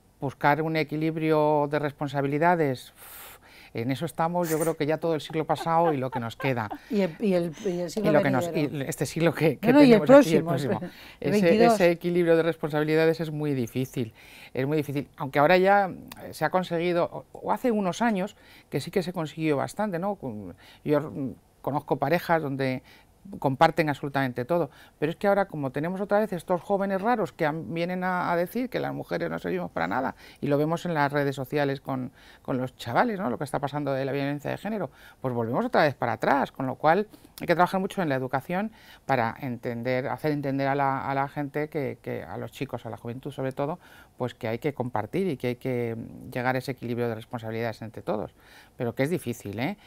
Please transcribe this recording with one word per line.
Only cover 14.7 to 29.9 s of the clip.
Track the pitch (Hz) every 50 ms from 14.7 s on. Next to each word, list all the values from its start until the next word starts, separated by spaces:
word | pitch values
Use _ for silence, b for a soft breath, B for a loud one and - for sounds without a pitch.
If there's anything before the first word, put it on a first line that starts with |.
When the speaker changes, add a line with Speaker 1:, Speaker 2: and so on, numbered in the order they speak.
| 151 156
Speaker 1:
difícil. | 143 143 135 147 131 - _
Aunque | - 156 131 - 147
ahora | 143 151 180 185
ya, | 185 190 202 202 196 180 143 - - - - - -
eh, | - -
se | - 156
ha | 151
conseguido, | 165 185 180 - 170 165 170 180 175 175 160 - - 151 - _ -
o, | -
o | - - 196
hace | 208 - 254
unos | 226 214 202 180 170 - 226
años | 240 214 185 180 208 - b b b b b b b
que | - 147
sí | 135 -
que | - 196 175
se | 165 170
consiguió | 185 160 147 - 160 160 156 147 135
bastante, | 131 131 - - 208 220 180 165
¿no? | 180 202 202
Con, | - - 131 110 107 101 90 - b b b b b b
yo, | 143 147 147 143
mm, | 156 104 - 139 123 90 - _ _ _ _
conozco | - - 131 151 - - 160
parejas | 139 - 139 160 175 - - 170 160 160
donde | 139 139 131 135 131 127 127 - b b b b b b _ - - - 185
comparten | - 143 135 - 165 165 160 - 165 151
absolutamente | 139 - - 143 135 143 135 127 120 - 123
todo, | - 170 175 160 135 b b b b b -
pero | 151 165
es | 170
que | - -
ahora, | 202 196 196 196
como | 190 - 156 143 135 -
tenemos | 143 151 170 190 190
otra | 208 196 208 202
vez | 220 214 -
estos | 170 - - 185 170
jóvenes | - - 202 190 196 196 196 190 185
raros | 233 247 220 196 156 -
que | - 165
han, | 147 147 165 156 - 165
vienen | 165 170 175 180 185 180
a, | 185 185 180 160 143
a | 175
decir | 170 175 180 - 233 262 240
que | - 160
las | 139 139 139
mujeres | 139 139 - 170 170 165 165
no | 165 165
servimos | - 175 175 185 175 170 -
para | 170 165
nada, | 170